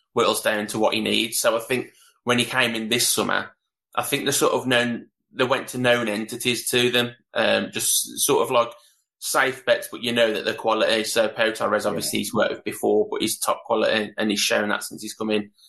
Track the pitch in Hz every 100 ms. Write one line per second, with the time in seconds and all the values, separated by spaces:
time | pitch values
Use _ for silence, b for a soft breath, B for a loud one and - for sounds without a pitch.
0 | _ - 92 107 - 107 107 110 107 107
1 | 104 107 117 120 127 113 - 123 - b
2 | b b - 120 117 127 123 113 110 117
3 | - - 101 95 95 - _ _ _ -
4 | - 143 127 139 156 123 123 123 120 117
5 | - _ _ - 127 131 117 127 123 120
6 | 113 104 110 123 123 113 - 123 120 120
7 | 120 - _ 113 107 107 101 113 - -
8 | - 120 - 135 - 127 117 - b b
9 | _ _ - 156 131 127 - 117 - -
10 | 117 120 117 104 - 110 113 110 110 113
11 | 104 - 110 - 110 107 107 104 104 101
12 | 104 110 104 110 - - - 110 107 104
13 | 107 - 110 - - - - 110 107 107
14 | 104 - 110 101 - 110 104 104 - -
15 | 107 - 110 107 104 b